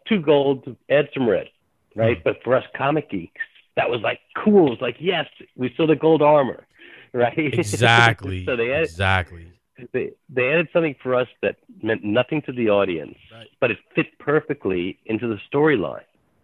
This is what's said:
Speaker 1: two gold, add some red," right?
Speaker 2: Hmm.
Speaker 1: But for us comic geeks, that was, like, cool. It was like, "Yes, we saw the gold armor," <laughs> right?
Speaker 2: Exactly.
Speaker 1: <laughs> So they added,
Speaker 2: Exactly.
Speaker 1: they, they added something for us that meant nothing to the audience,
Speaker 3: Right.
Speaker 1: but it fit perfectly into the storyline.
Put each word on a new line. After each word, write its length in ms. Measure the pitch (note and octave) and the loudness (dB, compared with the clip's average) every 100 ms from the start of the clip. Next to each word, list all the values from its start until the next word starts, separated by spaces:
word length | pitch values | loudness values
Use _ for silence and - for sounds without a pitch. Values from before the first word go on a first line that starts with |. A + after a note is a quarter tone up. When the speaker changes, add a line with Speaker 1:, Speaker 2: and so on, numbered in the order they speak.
| - | -2
Speaker 1:
two 140 | G#3+ | -2
gold, 520 | D3+ D3 C#3 C3+ - A2+ - | 2 2 2 -2 -6 -14 -2
add 200 | C3+ D3 | 0 0
some 140 | - A#2+ | -2 0
red," 220 | F2+ - _ _ _ _ - | 0 -2 _ _ _ _ -2
right? 220 | A2+ A#2+ | 0 0
Speaker 2:
Hmm. 40 | |
Speaker 1:
But 200 | - G#2 | -2 -4
for 120 | - B2+ | 0 0
us 80 | B2 - | -2 -6
comic 320 | C3+ D#3 - | -2 -2 -4
geeks, 320 | G2 E2 - - _ _ - | -8 -10 -12 -14 _ _ -6
that 140 | C3+ | -4
was, 100 | A#2+ | -4
like, 180 | A#2 A2 _ - | -4 -8 _ -6
cool. 260 | - G#3 D3+ | 2 6 4
It 20 | |
was 100 | A2+ | 2
like, 140 | B2+ A#2 | -6 -6
"Yes, 260 | D#3+ E3+ D3+ - - - | -4 -4 -6 -12 -20 -8
we 160 | B2+ - | -6 0
saw 100 | D#3+ | 0
the 80 | D3+ | 2
gold 260 | D#3 D#3 | 4 4
armor," 440 | D3 D3+ B2+ - - _ - | 6 4 2 -4 -14 _ -20
<laughs> 240 | - - | -20 -10
right? 240 | B2 A#2+ C3+ | -2 -2 0
Speaker 2:
Exactly. 1080 | D3+ B2+ A#2+ - A#2 A#2 A#2 A2+ G2 F#2 F#2 | -4 -2 -4 0 4 6 6 2 -6 -8 -6
Speaker 1:
<laughs> 0 | |
So 100 | B2+ | -4
they 160 | A#2 | -2
added, 120 | C#3+ | -2
Speaker 2:
Exactly. 640 | D#3+ E2+ F#2+ F#2+ F2+ F2 E2+ _ _ - B2 | -4 -2 0 0 -2 -10 -20 _ _ -20 -8
Speaker 1:
they, 200 | B2+ F2+ - - | -6 -6 -10 -10
they 200 | B2+ B2+ | -4 0
added 160 | D#3+ D#3+ | 0 -2
something 240 | F3 E3 C3+ | -2 -2 -4
for 120 | C3 B2 | -4 -2
us 120 | B2+ _ | -2 _
that 160 | G2+ - _ - | -4 -4 _ -8
meant 200 | G#2+ A2 | -4 -4
nothing 380 | G#2 A2 B2 D#3 | -2 -2 0 -4
to 100 | - | -6
the 160 | B2 A2+ | -4 0
audience, 480 | G2+ G2 E2+ C#2+ - _ | 2 0 -4 -8 -16 _
Speaker 3:
Right. 140 | A2 A#2 _ | -20 -20 _
Speaker 1:
but 120 | B2 | -2
it 60 | G#2 _ - | -2 _ -4
fit 220 | D3+ _ | -4 _
perfectly 800 | - D3+ - D3 G#2 F#2 F#2 - - | -2 -2 -2 -6 -4 -4 -4 -8 -8
into 220 | A2 A#2 | -6 -4
the 120 | G#2 - | -8 -6
storyline. 520 | C#3+ D#3 C3+ D#2 A1 - _ _ _ | 0 0 0 -2 -8 -18 _ _ _